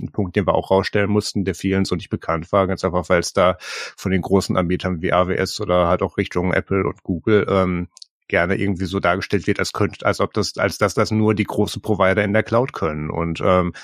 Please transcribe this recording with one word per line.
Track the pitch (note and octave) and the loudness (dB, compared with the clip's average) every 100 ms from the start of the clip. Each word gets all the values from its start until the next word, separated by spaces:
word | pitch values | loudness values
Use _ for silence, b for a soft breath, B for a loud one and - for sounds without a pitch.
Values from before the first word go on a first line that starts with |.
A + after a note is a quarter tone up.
ein | - | -8
Punkt, | - F#2+ - | -4 -2 0
den | F2+ | 2
wir | E2+ | 2
auch | - | 2
rausstellen | F#2+ - G#2 G2+ | 2 2 0 2
mussten, | G#2 - G#2 F#2+ | 0 0 -4 -4
der | |
vielen | F2 G2 F#2+ F#2+ | -2 0 0 0
so | |
nicht | F2 - | -4 -4
bekannt | F#2+ - E2 E2 | -6 -4 -4 0
war, | G2+ F#2+ | 2 2
ganz | F#2 | 0
einfach, | F2+ F#2+ - | -2 -2 2
weil | F2 | 2
es | - | 2
da | - F2+ F2+ | 2 2 2
von | - - - - F#2+ | -6 -12 -12 -6 -2
den | F#2 | 0
großen | - F#2+ - F#2+ | 2 2 2 0
Anbietern | F2 F2+ F#2 E2+ | 0 -2 -2 -4
wie | F2 | 0
A | F2 F#2 | 2 2
W | - | 0
S | F#2+ - | -2 -4
oder | G2+ F2+ F2 | 0 2 2
halt | F2+ | 2
auch | F#2+ - | 0 -2
Richtung | G2 F2+ F2+ | -4 -2 0
Apple | E2 - G2 | 0 0 -2
und | - - | -2 -4
Google, | - F2 - G#2 - | -6 -4 2 2 4
ähm, | F#2+ F#2 F2 F2 - - _ - | 2 2 -2 -6 -12 -20 _ -2
gerne | F#2+ E2+ G2 | 0 0 0
irgendwie | G2 F2+ F#2 | -2 -2 -4
so | F#2+ | -2
dargestellt | F2 F#2 - G2+ F#2+ | 0 0 0 -2 0
wird, | G2 | -2
als | F#2+ | -2
könnte, | - G2+ - G2+ | -2 -4 -2 -2
als | - | 0
ob | G2+ | -2
das, | G#2+ F#2+ - | -2 -4 -2
als | G2 - | -2 0
dass | G2+ | 0
das | - G#2 | 0 0
nur | G#2+ G#2+ G#2 | 2 2 2
die | |
großen | G2+ - G2+ - | -2 0 -2 -2
Provider | - G2 F#2 F#2+ | -2 2 4 4
in | G2+ | 2
der | G#2+ | 0
Cloud | - A#2 C3+ | 2 0 0
können. | - E2+ D#2 D2+ | -2 -4 -4 -4
Und, | - E2+ E2 | -4 -4 0
ähm, | F#2+ F#2 F2 B | 2 4 2 B